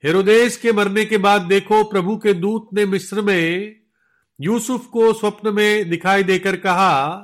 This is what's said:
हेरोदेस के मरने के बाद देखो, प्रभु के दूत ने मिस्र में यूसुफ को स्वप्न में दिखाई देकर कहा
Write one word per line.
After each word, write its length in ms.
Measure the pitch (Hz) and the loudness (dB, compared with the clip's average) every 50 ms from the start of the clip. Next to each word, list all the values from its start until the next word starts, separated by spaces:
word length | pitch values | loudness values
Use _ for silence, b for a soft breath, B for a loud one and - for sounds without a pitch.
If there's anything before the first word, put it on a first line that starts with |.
| - | -2
हेरोदेस 520 | 143 160 190 196 190 214 226 240 240 240 - | 0 0 2 4 4 4 4 4 2 0 -2
के 140 | - 233 | 0 0
मरने 340 | 226 208 208 196 196 214 214 | 2 2 0 0 0 -2 -2
के 120 | 214 220 208 | 0 0 0
बाद 240 | 190 202 202 208 | 2 2 2 2
देखो, 420 | 180 175 190 196 196 - 214 214 214 | 2 0 0 0 2 2 2 2 2
प्रभु 340 | 214 208 196 175 185 220 214 | 2 0 -2 -2 -2 -4 -2
के 160 | - 214 202 | 0 0 0
दूत 360 | 175 170 202 220 226 220 - 190 | 0 0 -4 -4 -4 -6 -6 -2
ने 120 | 202 208 | -2 -2
मिस्र 360 | 196 190 190 - - 202 202 | 0 -2 -4 -4 -6 -8 -4
में 540 | 214 202 196 180 165 165 170 180 202 214 214 _ _ _ _ _ _ _ _ _ _ _ _ _ | -2 0 0 0 0 -2 -2 -4 -8 -10 -16 _ _ _ _ _ _ _ _ _ _ _ _ _
यूसुफ 440 | 135 170 220 240 226 233 254 240 247 | -4 -2 -2 -2 -2 -4 -6 -6 -6
को 280 | - - 233 226 226 220 | -6 -2 2 2 2 2
स्वप्न 400 | 220 214 214 208 - - 220 208 | 2 -2 -4 -4 -4 -6 -4 -2
में 360 | 202 208 208 208 214 208 170 | 0 0 2 2 0 -2 -4
दिखाई 340 | 165 165 - 185 196 196 196 | -6 -4 0 0 0 0 2
देकर 320 | 180 190 180 185 196 190 | 0 0 0 0 -2 -4
कहा 540 | 185 - 196 180 175 196 185 160 135 135 147 170 190 | -2 -2 -2 0 2 2 2 2 0 0 -4 -6 -10